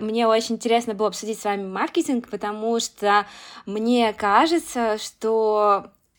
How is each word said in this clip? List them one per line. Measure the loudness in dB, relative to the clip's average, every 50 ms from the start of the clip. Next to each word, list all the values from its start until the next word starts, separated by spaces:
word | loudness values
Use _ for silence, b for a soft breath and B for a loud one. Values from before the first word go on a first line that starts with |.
мне | -4 -4 -2 0 2
очень | 4 2 2 0 -2 -4
интересно | -4 0 0 0 0 0 -2 -4
было | -2 -2
обсудить | -2 -2 -4 -8 -8 -6 -4
с | -4
вами | -4 -4 -4 -6
маркетинг, | -6 -4 -4 -4 -2 -2 -2 -2 0 -2 -4 -4 -6
потому | -10 -8 -6 -6 -6 -4 -2 -2 -2 -2
что | -2 -6 -6 -2 2 2 4 2 2 B B B B B B B B
мне | -8 -6 -2 0 2 2 2 2 0 0
кажется, | -2 0 4 4 4 4 4 2 0 -2 -4 -4 -2 -2 -2 -2
что | -4 -6 -12 -10 -6 -2 0 0 2 2 2 2 4 4 4 2 2 0 -6 _ _ _ _ _